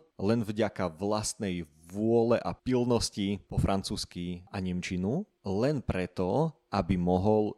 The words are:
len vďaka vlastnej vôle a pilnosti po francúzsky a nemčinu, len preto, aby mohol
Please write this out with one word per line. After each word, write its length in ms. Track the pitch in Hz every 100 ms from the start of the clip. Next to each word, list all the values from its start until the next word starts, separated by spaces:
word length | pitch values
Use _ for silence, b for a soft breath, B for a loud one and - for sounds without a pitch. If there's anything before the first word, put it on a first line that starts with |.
| - -
len 260 | 98 117 104
vďaka 460 | 104 104 - 90
vlastnej 720 | 80 101 107 110 - 101 90 82 _ 82
vôle 500 | 98 110 117 117 117
a 80 | -
pilnosti 840 | 90 - 127 123 117 - - 98 98 -
po 100 | 101
francúzsky 800 | - 98 95 101 - 90 87 87 90
a 80 | 101
nemčinu, 640 | 92 90 - 90 92 147 214 _ 101
len 320 | 95 131 147
preto, 720 | - 95 90 - 92 117 160 - _
aby 240 | 101 87 92
mohol 560 | 87 90 101 107 107